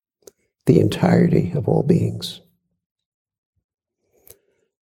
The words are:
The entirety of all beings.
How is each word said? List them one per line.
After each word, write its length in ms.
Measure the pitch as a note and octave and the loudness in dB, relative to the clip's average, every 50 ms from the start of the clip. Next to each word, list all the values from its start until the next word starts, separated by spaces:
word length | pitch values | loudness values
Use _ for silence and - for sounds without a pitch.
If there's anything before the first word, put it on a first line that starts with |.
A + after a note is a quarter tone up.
| _ _ _ _ _ - _ _ _ _ _ _ - | _ _ _ _ _ -20 _ _ _ _ _ _ 0
The 140 | - - - | 2 4 4
entirety 720 | G#2 G#2+ - - F#3 - - F3 F3 - - - - - | 4 0 -2 -2 0 2 2 2 2 2 2 0 -2 -2
of 160 | - D3 - - | -6 -6 -4 -2
all 140 | - - | -2 -2
beings. 580 | - - - - - - - A2+ - - - - _ _ _ _ _ _ _ _ _ _ _ _ _ _ _ _ _ _ _ _ _ _ _ _ _ _ _ _ _ _ _ _ _ _ _ _ _ - - _ _ _ _ _ _ _ _ _ | 0 0 0 0 0 -4 -6 -8 -14 -14 -16 -18 _ _ _ _ _ _ _ _ _ _ _ _ _ _ _ _ _ _ _ _ _ _ _ _ _ _ _ _ _ _ _ _ _ _ _ _ _ -20 -20 _ _ _ _ _ _ _ _ _